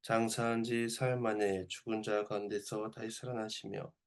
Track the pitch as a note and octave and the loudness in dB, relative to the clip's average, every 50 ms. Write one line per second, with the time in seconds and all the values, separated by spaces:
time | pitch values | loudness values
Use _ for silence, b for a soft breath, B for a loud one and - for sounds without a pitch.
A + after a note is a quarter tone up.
0 | - - A2+ A2+ A2+ A2+ A2+ - A#2 A2+ A#2 A#2 A2+ A2+ A#2 A#2 A#2 A#2 A2+ - | 0 2 4 4 4 4 2 2 2 2 2 2 2 2 2 2 2 0 0 0
1 | C3 B2+ B2+ B2 A#2+ A2 G#2+ G#2+ G#2 G2+ G2 F#2+ F#2 F2+ - - _ A#2 A2 G#2+ | 2 2 2 2 2 2 2 4 4 4 4 2 0 -4 -8 -10 _ -2 -2 -2
2 | G#2+ A2 G#2 G#2 G#2 - G#2+ G#2 G#2 G2+ G#2 G2+ G#2 - A2+ G#2+ G#2+ A2 A2 A#2 | 0 0 2 0 2 0 -2 -4 -2 -2 -2 -2 -2 -2 -4 -4 -4 -4 -6 -6
3 | A2 A2+ A2 - - B2+ B2 A#2 A2 G#2+ - - - G2+ G2+ G2+ - - _ _ | -8 -8 -6 -8 -6 -6 -4 -4 -4 -4 -6 -8 -6 -6 -6 -6 -8 -8 _ _
4 | _ | _